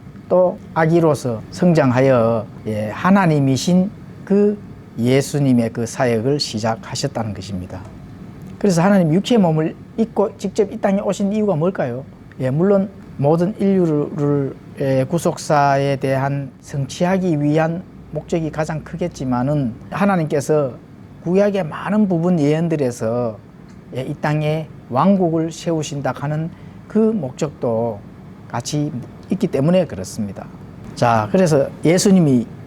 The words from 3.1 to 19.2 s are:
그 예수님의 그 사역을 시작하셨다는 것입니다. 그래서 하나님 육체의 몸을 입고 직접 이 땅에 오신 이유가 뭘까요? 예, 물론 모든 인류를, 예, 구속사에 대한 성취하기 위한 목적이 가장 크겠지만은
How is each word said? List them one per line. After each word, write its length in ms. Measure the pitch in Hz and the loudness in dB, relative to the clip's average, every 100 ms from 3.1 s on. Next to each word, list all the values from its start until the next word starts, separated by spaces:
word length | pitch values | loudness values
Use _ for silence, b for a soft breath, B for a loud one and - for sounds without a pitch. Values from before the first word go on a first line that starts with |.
| 196 180 151 135 131 - 180 190 - - - | 4 4 4 2 2 2 2 2 -4 -16 -18
그 340 | - 196 208 208 - - - - | 0 2 2 0 -8 -18 -14 -2
예수님의 760 | 120 131 143 147 139 123 113 | 2 2 2 0 4 4 2
그 120 | - 113 | -2 -6
사역을 540 | - 131 117 120 143 | -2 0 2 0 0
시작하셨다는 920 | - 110 110 113 98 123 139 123 110 | -2 -2 -2 -4 -6 -6 -4 -4 -6
것입니다. 480 | 92 - 98 90 95 - - - - - - - - | -6 -8 -10 -8 -12 -14 -16 -18 -18 -18 -18 -18 -2
그래서 240 | 208 170 | 2 4
하나님 320 | 185 202 165 | 4 4 4
육체의 260 | 165 - 240 | 2 2 4
몸을 360 | 180 156 160 - - - | 4 2 0 -4 -10 -4
입고 400 | 226 - 208 - | -2 0 -2 -2
직접 340 | 196 - 202 | -4 0 -2
이 80 | 220 | 0
땅에 220 | 208 196 | 0 0
오신 320 | 208 190 196 | 0 -2 -2
이유가 220 | 214 208 160 | 0 0 0
뭘까요? 500 | 170 196 147 120 - - - - | 0 0 -4 -4 -10 -18 -20 -6
예, 100 | 131 | -2
물론 400 | 139 190 196 190 - - - | 2 4 2 0 -6 -16 -2
모든 360 | 139 165 175 - | 2 2 2 0
인류를, 960 | 196 190 175 147 147 - 143 143 135 - - - | 2 2 2 2 -2 -2 0 0 0 -6 -14 -6
예, 260 | 139 135 131 | 0 0 0
구속사에 880 | 170 180 147 - 151 143 139 139 135 | 0 -2 -4 0 2 4 2 2 0
대한 540 | 135 135 139 139 139 - | 0 0 0 -4 -6 -12
성취하기 800 | - 143 131 - 175 190 180 151 | -10 -6 -6 -2 0 2 2 2
위한 420 | 147 151 160 165 - - - | 2 2 0 -2 -8 -18 -12
목적이 380 | 151 - 170 160 | -10 -4 -2 -2
가장 320 | 147 160 160 - | -4 -4 -6 -8
크겠지만은 880 | 165 175 - | -6 -6 -4